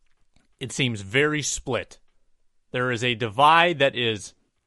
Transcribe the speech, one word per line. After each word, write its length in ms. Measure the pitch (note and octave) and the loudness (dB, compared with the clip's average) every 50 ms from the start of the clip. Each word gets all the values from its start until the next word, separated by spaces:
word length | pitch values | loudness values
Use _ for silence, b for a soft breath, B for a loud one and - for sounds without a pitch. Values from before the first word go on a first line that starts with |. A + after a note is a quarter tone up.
| _ _ _ _ _ _ _ _ _ _ _ - | _ _ _ _ _ _ _ _ _ _ _ -14
it 140 | C3 A#2+ | -12 -8
seems 300 | - - C#3 B2 A2+ G2+ | -4 -2 -2 -2 -2 -6
very 400 | G2 F#2+ G#2 C3+ D3 D3+ D3+ D3+ | -6 -2 0 2 2 2 0 -2
split. 580 | C3+ - - - - C#3 A#2+ G2+ E2+ - - - _ _ _ _ _ _ _ _ _ _ _ _ _ _ | -4 -4 -6 -6 -6 -4 -4 -4 -4 -8 -16 -20 _ _ _ _ _ _ _ _ _ _ _ _ _ _
There 200 | - B2+ B2 B2+ | -6 -4 -2 -2
is 140 | B2 G#2+ B2 | -2 -2 -2
a 100 | B2 A#2+ | -2 -2
divide 640 | G#2 A#2+ A2 G2 B2 C#3+ D3+ D#3+ E3+ E3+ F3+ E3+ C3+ | -2 -4 -4 2 4 6 6 6 6 4 2 2 0
that 160 | C#3 C#3 - | 0 0 0
is 360 | C3 A#2+ A2+ A2 G2 - - - _ _ _ _ _ _ | 0 -2 -2 -2 -4 -8 -14 -20 _ _ _ _ _ _